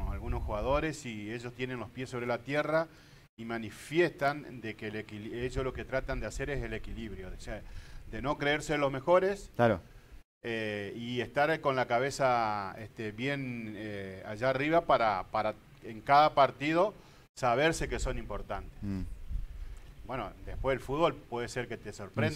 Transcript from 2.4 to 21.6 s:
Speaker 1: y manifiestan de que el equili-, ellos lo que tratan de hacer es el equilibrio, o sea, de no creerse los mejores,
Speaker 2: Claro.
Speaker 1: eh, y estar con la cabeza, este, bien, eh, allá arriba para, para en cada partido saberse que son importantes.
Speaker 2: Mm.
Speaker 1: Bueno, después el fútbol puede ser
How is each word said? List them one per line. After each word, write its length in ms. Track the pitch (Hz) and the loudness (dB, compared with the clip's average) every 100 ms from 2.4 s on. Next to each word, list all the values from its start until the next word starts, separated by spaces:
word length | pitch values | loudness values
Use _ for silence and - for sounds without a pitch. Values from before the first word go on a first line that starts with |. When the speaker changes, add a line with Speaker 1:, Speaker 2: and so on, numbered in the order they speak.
| 120 147 147 160 160 - - - - - | 0 -2 2 2 0 -4 -20 -20 -20 -12
Speaker 1:
y 60 | 113 | -6
manifiestan 1160 | 117 110 - - 156 170 - 143 147 - 123 | -4 -6 -10 0 4 4 4 0 0 -6 -8
de 140 | 110 104 | -8 -6
que 120 | 110 | -6
el 80 | 107 | -6
equili-, 380 | 107 107 107 113 | -6 -8 -8 -4
ellos 200 | 127 127 | -2 -2
lo 100 | 131 | -2
que 120 | 120 110 | -4 -4
tratan 340 | 131 131 127 | -2 -2 -4
de 80 | 110 | -4
hacer 220 | - 139 | -4 -4
es 140 | 135 | -2
el 100 | 117 | -2
equilibrio, 560 | 110 104 98 113 95 92 90 | -4 -6 -8 -8 -8 -10 -10
o 40 | |
sea, 220 | - 107 - - - - - | -10 -10 -10 -12 -12 -14 -10
de 100 | 113 | -4
no 160 | 131 143 | -2 0
creerse 400 | 143 147 147 147 | 2 0 2 2
los 140 | 139 | 2
mejores, 600 | 135 147 180 185 196 - - | 2 6 6 6 0 -6 4
Speaker 2:
Claro. 240 | 117 95 - - - - - _ | 4 4 -2 -18 -18 -20 -20 _
Speaker 1:
eh, 500 | 117 113 110 104 101 101 | -6 -4 -4 -4 -6 -6
y 260 | 117 123 | -4 -4
estar 380 | 123 127 147 160 | -2 2 2 2
con 140 | 151 131 | 2 2
la 100 | 120 | 2
cabeza, 920 | 120 139 135 135 123 110 104 95 - | 2 2 2 4 4 2 0 -4 -8
este, 320 | 110 - 110 | -12 -8 -8
bien, 600 | 104 131 143 131 120 110 104 | -4 -2 -2 -4 -6 -6 -8
eh, 460 | 107 101 98 95 92 | -8 -6 -8 -10 -10
allá 240 | 107 127 | 0 2
arriba 320 | 131 147 165 | 2 4 4
para, 440 | 165 135 113 95 92 | 6 6 6 4 0
para 220 | 110 107 107 - - | 0 0 -2 -10 -18
en 180 | 107 110 | -14 -8
cada 320 | 107 143 151 | 6 8 8
partido 600 | 147 135 - 143 165 202 - - - - - | 8 4 4 2 4 4 2 -14 -20 -20 -2
saberse 500 | 127 120 156 160 147 | 2 6 6 4 0
que 120 | 120 | 0
son 180 | 143 123 | 0 -2
importantes. 540 | 113 101 - 98 92 - | -4 -8 -4 -6 -6 -8
Speaker 2:
Mm. 200 | 104 98 92 - - - - - - - - - - | -4 -2 -4 -6 -4 -4 -4 -6 -10 -10 -14 -14 -8
Speaker 1:
Bueno, 240 | 127 98 - - | -6 -6 -8 -10
después 280 | 95 127 | -2 0
el 60 | 131 | 0
fútbol 340 | 113 139 165 127 | 0 2 2 2
puede 320 | - 120 117 | -6 -6 -4
ser 180 | 127 | -4